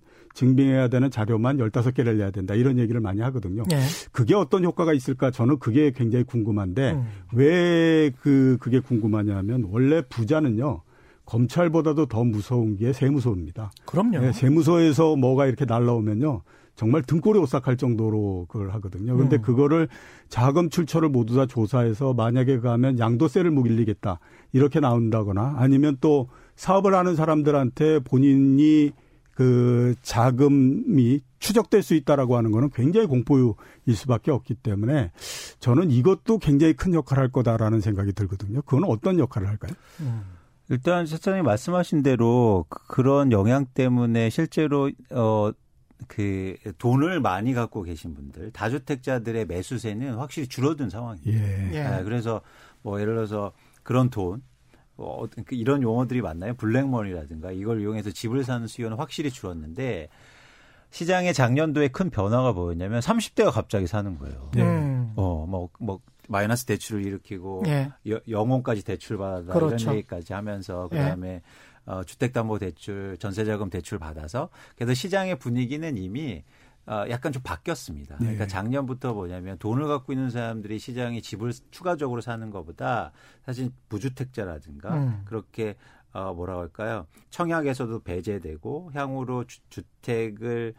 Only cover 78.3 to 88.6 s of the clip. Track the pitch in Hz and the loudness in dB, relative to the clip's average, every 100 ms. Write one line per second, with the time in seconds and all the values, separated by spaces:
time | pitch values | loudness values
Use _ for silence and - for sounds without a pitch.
78.3 | 107 101 95 107 139 131 127 131 107 87 | -4 -6 -6 -4 -4 -6 -8 -8 -8 -8
79.3 | 90 90 95 104 123 151 147 135 131 131 | -10 -12 -10 -6 -4 -2 -4 -4 -6 -6
80.3 | 120 117 113 101 107 - 123 120 117 - | -6 -8 -8 -10 -12 -10 -8 -8 -8 -10
81.3 | 98 117 120 _ - 180 170 135 120 117 | -10 -8 -10 _ -12 -6 -4 -4 -6 -8
82.3 | 117 110 98 80 - 131 120 78 - _ | -10 -10 -12 -14 -10 -6 -4 -6 -14 _
83.3 | _ - 127 127 127 _ 104 131 131 131 | _ -14 -8 -8 -10 _ -8 -8 -8 -12
84.3 | - 95 78 78 71 95 156 131 104 98 | -10 -10 -12 -16 -16 -8 -4 -4 -4 -8
85.3 | 113 - - 110 98 _ _ _ 98 95 | -10 -10 -8 -8 -8 _ _ _ -12 -10
86.3 | 87 90 90 85 - 110 110 80 _ _ | -8 -8 -8 -10 -10 -8 -8 -12 _ _
87.3 | - 170 165 143 131 120 113 - 90 95 | -8 -4 -2 -4 -4 -6 -8 -8 -8 -6
88.3 | 101 82 80 | -8 -10 -14